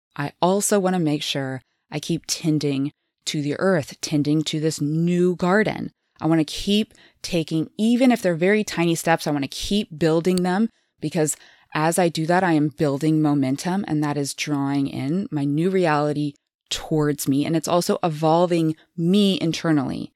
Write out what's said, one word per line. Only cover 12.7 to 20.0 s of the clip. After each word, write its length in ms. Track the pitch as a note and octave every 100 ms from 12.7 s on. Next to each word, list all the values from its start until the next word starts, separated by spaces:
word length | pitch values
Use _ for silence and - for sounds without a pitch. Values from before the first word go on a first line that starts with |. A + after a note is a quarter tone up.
| - D3+ C3+ D#3 D#3
momentum, 640 | D3+ C#3+ C3 C#3+ F3+ F#3+ -
and 160 | D3+
that 140 | D3+ C#3+
is 160 | C#3
drawing 540 | - D3+ C#3+ C#3 C#3 C#3
in 400 | C3 C3 F3+ -
my 160 | D3 C#3+
new 240 | D3 F#3
reality 640 | F#3+ E3+ D3 D3+ D3 D3 - _ _ -
towards 560 | - - D#3 D3 C#3+ D3
me. 180 | C3+ C#3+
And 100 | D#3+
it's 120 | -
also 320 | F3 F3 G3+
evolving 760 | F3 D3+ D#3+ E3 F3+ E3+ D#3+ D#3 _ -
me 420 | E3+ G3+ G3 F#3
internally. 720 | E3 D3+ E3 D3+ B2+ -